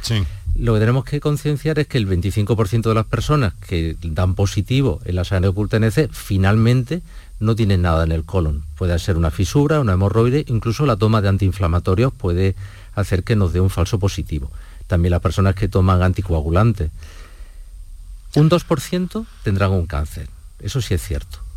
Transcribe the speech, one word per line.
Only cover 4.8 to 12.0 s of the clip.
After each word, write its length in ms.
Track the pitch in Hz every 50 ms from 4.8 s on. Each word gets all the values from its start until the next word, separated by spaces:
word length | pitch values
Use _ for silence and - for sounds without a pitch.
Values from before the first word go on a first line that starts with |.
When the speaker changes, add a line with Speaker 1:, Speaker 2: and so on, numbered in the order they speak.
| 139 113 73 - -
Speaker 2:
en 100 | - 87
la 100 | 90 87
sangre 260 | - 98 90 90 98
oculta 260 | 90 101 104 - 117
en 80 | 107 110
heces, 240 | 110 104 160 147 107
finalmente 920 | - - - - 98 95 95 98 104 113 113 117 123 131 120 - 160 180 - - - - - - - -
no 160 | 107 113 113
tienen 280 | 110 113 98 98 87
nada 200 | 87 85 80 82
en 80 | 82 80
el 120 | 82 82 80
colon. 400 | - - 92 80 78 71 73 78 - -
Puede 220 | - 95 87 87 82
ser 200 | - - 85 82
una 120 | 85 87
fisura, 480 | - - 95 - - 147 143 147 156 151
una 140 | 131 104
hemorroide, 540 | 90 90 98 98 95 113 117 123 131 151 - -
incluso 380 | 120 107 - 117 104 - 151
la 100 | 135 110
toma 240 | 95 110 107 113 107
de 80 | 98 98
antiinflamatorios 840 | 98 95 101 90 - - 92 82 85 87 - 95 92 104